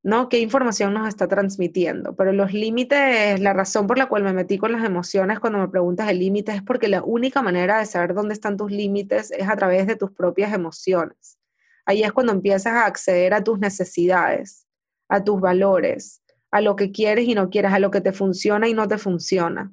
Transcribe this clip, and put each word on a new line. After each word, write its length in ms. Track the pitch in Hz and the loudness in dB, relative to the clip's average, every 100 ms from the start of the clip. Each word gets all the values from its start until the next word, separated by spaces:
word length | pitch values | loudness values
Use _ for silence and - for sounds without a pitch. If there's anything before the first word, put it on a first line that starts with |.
¿no? 260 | 190 220 254 | -2 0 2
¿Qué 120 | 240 | 0
información 520 | 226 277 247 202 202 | 2 0 0 0 0
nos 160 | 208 220 | -2 -4
está 200 | 208 196 | -2 0
transmitiendo? 880 | 196 196 196 175 175 170 - - - | 0 0 -2 -4 0 -2 -2 -6 0
Pero 160 | 190 | 2
los 200 | 196 196 | 2 0
límites, 840 | 208 220 233 254 285 277 233 208 196 | -2 -2 -2 0 2 4 4 2 2
la 120 | 202 | 2
razón 340 | 190 190 220 196 | 2 0 0 2
por 120 | 247 | 2
la 100 | 262 | 2
cual 160 | 214 | 0
me 80 | 196 | 0
metí 260 | 185 180 196 | 0 -2 -2
con 140 | 220 | -2
las 120 | 233 | -2
emociones 560 | 226 180 180 196 190 214 | -2 -2 -2 0 0 0
cuando 180 | 226 208 | -2 -2
me 100 | 185 | -2
preguntas 380 | 190 180 180 214 | 0 0 0 -2
de 80 | |
límites 420 | 185 185 208 208 202 | 0 0 0 -2 -4
es 60 | |
porque 260 | 196 247 226 | -2 -2 0
la 140 | 190 | 0
única 380 | 185 233 254 262 | 0 -2 0 0
manera 380 | 220 180 185 214 | 0 0 2 2
de 80 | 214 | 0
saber 280 | 180 175 | -2 -2
dónde 200 | 185 208 | -2 -4
están 220 | 208 214 202 | -4 -4 -4
tus 160 | 208 | -4
límites 580 | 202 208 202 202 208 214 | -4 -2 -4 -6 -10 -10
es 180 | - 196 | -6 -4
a 80 | 208 | 0
través 300 | 196 185 196 | 2 2 2
de 100 | 220 | -2
tus 140 | 196 | -6
propias 420 | - 180 196 208 | -2 -2 0 -2
emociones. 840 | 208 165 - - 180 165 - - _ _ _ _ _ - | -2 -4 -6 -2 0 -2 -8 -20 _ _ _ _ _ -2
Ahí 160 | 202 | 0
es 100 | 214 | 2
cuando 200 | - 233 | 2 2
empiezas 420 | 196 196 196 220 | 2 2 0 2
a 120 | 233 214 | 2 2
acceder 460 | 190 - 180 185 | 0 0 2 4
a 120 | 208 | 2
tus 140 | 208 214 | 2 0
necesidades, 1080 | 202 196 180 - 175 180 165 - 196 - _ _ _ _ - | -2 -2 -4 0 2 4 2 0 -6 -16 _ _ _ _ -2
a 160 | 196 | 0
tus 160 | 202 202 | 2 0
valores, 840 | 185 180 196 185 - - - - _ _ _ | 2 2 4 2 0 -4 -8 -20 _ _ _
a 80 | - | 0
lo 160 | 208 202 | 2 0
que 160 | 196 | -2
quieres 340 | 196 214 214 240 | 0 0 2 2
y 80 | |
no 160 | 214 185 | 2 0
quieres, 220 | 208 196 | 2 2
a 60 | 196 | 2
lo 120 | 196 | 2
que 100 | 196 | 0
te 120 | 190 | 0
funciona 560 | 190 196 185 208 208 233 | 0 -2 0 0 2 2
y 60 | |
no 120 | 220 214 | 0 0
te 80 | 208 | -2
funciona. 760 | 202 175 - 190 170 - 196 | -2 -4 -2 0 0 -4 -10